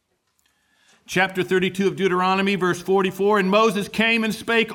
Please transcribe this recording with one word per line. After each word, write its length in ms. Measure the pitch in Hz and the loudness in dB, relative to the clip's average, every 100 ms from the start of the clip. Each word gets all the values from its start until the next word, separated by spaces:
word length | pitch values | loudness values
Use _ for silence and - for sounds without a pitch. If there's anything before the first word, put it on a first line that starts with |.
| _ _ _ _ _ _ _ _ _ _ - | _ _ _ _ _ _ _ _ _ _ -6
Chapter 380 | 180 185 180 | -2 -2 -2
thirty-two 440 | 165 185 185 185 190 | 0 0 0 0 -2
of 100 | 151 | 0
Deuteronomy, 580 | 190 180 185 190 196 196 | 0 0 2 0 0 0
verse 260 | 180 175 | 0 -2
forty-four, 580 | 180 196 190 185 202 208 | 0 0 0 0 0 2
"And 120 | 185 | 2
Moses 380 | 208 226 202 196 | 2 2 0 -4
came 340 | - 226 226 | -2 0 0
and 100 | 220 | -2
spake 380 | 214 - 226 220 | -6 -2 0 0